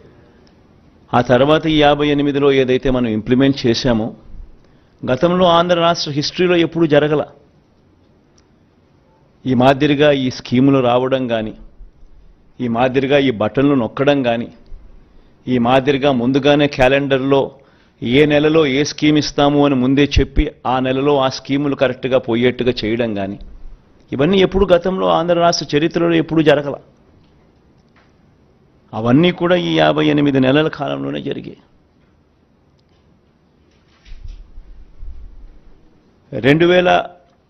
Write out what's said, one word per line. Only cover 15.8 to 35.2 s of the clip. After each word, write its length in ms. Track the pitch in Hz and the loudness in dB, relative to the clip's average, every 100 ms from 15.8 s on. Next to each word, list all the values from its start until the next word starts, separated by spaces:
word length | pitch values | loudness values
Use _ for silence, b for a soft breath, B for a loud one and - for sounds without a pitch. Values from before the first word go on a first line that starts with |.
| 131 135 143 | 2 0 0
ముందుగానే 540 | 127 120 139 139 147 143 | 0 0 2 2 2 0
క్యాలెండర్లో 760 | 143 127 139 139 135 135 139 87 - b b b b | 2 2 2 0 -2 2 0 0 -8 b b b b
ఏ 240 | 113 135 151 | 0 2 4
నెలలో 400 | 147 156 160 147 | 4 2 2 2
ఏ 180 | 131 | 0
స్కీమ్ 320 | 147 - 151 151 | -2 -2 2 2
ఇస్తాము 480 | 139 - 143 147 143 | 0 0 0 2 2
అని 80 | |
ముందే 300 | 131 127 139 143 - | 2 0 2 2 0
చెప్పి, 260 | 135 - 147 - 117 | 0 -2 -4 -6 -4
ఆ 120 | 131 | -4
నెలలో 360 | 131 131 143 143 | -2 -2 0 0
ఆ 80 | 131 | 0
స్కీములు 480 | - - 139 143 135 | -4 -4 -4 -2 0
కరెక్ట్గా 420 | 131 123 123 131 | -2 -2 -2 0
పోయేట్టుగా 540 | - 117 123 123 123 123 | 0 2 0 0 -2 -2
చేయడం 300 | 107 117 117 | -4 -2 -2
కానీ, 240 | 101 98 101 - - - - _ _ _ | -4 -6 -10 -14 -16 -18 -18 _ _ _
ఇవన్నీ 260 | 131 151 196 | -2 0 2
ఎప్పుడు 260 | 180 190 190 | 2 0 2
గతంలో 340 | 175 185 185 180 165 | 2 0 -2 0 0
ఆంధ్ర 180 | 175 170 | 0 0
రాష్ట్ర 280 | 170 170 151 147 | 0 -2 -4 -2
చరిత్రలో 380 | 165 165 170 | -2 -2 0
ఎప్పుడూ 280 | 165 160 160 | 0 0 0
జరగల. 340 | 151 143 143 - - _ _ _ _ _ _ _ _ _ _ _ _ _ _ _ _ _ _ _ _ | 2 2 -2 -10 -16 _ _ _ _ _ _ _ _ _ _ _ _ _ _ _ _ _ _ _ _
అవన్నీ 360 | 107 117 135 180 | -6 2 4 2
కూడా 240 | 175 175 180 | 0 0 0
ఈ 140 | 170 | 0
యాభై 320 | 160 156 151 151 | 0 0 2 0
ఎనిమిది 340 | 147 143 135 | 0 0 0
నెలల 280 | 131 147 156 | 2 2 0
కాలంలోనే 540 | 147 139 139 139 143 | -4 -8 -8 -8 -8
జరిగాయి. 360 | 139 127 - - _ _ _ _ _ _ _ _ _ _ _ _ _ _ _ _ _ _ _ _ _ _ _ _ - - - - - - - - - - - - | -8 -10 -12 -18 _ _ _ _ _ _ _ _ _ _ _ _ _ _ _ _ _ _ _ _ _ _ _ _ -20 -16 -16 -16 -18 -20 -20 -20 -20 -16 -14 -14